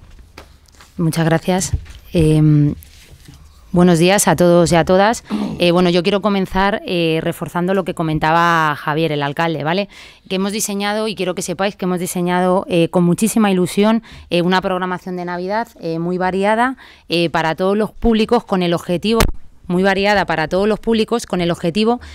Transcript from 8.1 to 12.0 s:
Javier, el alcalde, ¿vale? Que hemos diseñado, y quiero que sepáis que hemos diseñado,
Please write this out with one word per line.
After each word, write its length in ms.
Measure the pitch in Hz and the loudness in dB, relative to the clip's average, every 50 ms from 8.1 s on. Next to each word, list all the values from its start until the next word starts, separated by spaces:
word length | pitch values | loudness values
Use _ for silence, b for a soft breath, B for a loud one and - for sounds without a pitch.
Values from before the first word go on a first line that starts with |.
| 156 143 - 156 160 170 170 170 170 165 156 156 147 | -2 0 0 2 2 2 2 2 2 2 2 0 -2
Javier, 360 | - - 160 147 156 165 160 | -4 -4 -4 -2 -2 -2 -2
el 120 | 151 147 143 | -2 -2 -4
alcalde, 400 | 139 143 - 170 165 160 143 143 | -4 -2 -2 -2 -2 -2 -4 -4
¿vale? 260 | 156 175 196 202 196 B B B B B B B - | -2 -2 -2 -4 -6 B B B B B B B -6
Que 60 | 190 | -4
hemos 160 | 185 196 202 | -4 -2 -2
diseñado, 560 | 196 220 - - 202 196 202 208 208 220 214 226 | -4 -4 -6 -6 -4 -4 -4 -2 -2 -2 -4 -4
y 80 | 190 | -4
quiero 180 | 147 185 185 175 | -4 -4 -4 -4
que 80 | 190 | -4
sepáis 340 | 170 - 175 147 196 208 190 | -6 -6 -4 -4 -4 -4 -4
que 100 | - 196 | -4 -4
hemos 140 | 180 185 | -2 -2
diseñado, 680 | 175 | -2